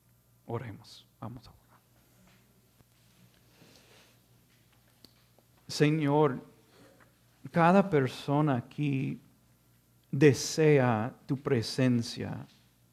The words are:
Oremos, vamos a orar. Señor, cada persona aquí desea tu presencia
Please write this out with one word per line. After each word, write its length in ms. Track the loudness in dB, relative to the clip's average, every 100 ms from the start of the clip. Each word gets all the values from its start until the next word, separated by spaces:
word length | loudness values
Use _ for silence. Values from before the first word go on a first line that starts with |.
| _ _ _ _ -12
Oremos, 640 | -12 -12 -18 -20 -20 _ _
vamos 280 | -20 -18 -20
a 40 |
orar. 280 | -20 _ _ _ _ _ _ _ _ _ _ _ _ _ _ _ _ _ _ _ _ -20 -20 _ -20 _ _ _ _ _ _ _ _ _ _ -20 _ _ _ _ _ -10
Señor, 800 | -2 0 0 0 2 0 -2 -12 _ _ _ -20 _ _ _ _ _ -6
cada 380 | 2 4 4 2
persona 680 | 0 0 -4 -4 0 0 -2
aquí 640 | -4 -6 -4 -4 -6 -10 -16 _ _ _ _ _ _ _ _
desea 1040 | 4 4 4 -2 0 4 4 4 2 -2 -8 -8
tu 120 | -6
presencia 1080 | -2 -2 -2 -2 0 0 -2 -8 -10 -10 -16 _ _ _ _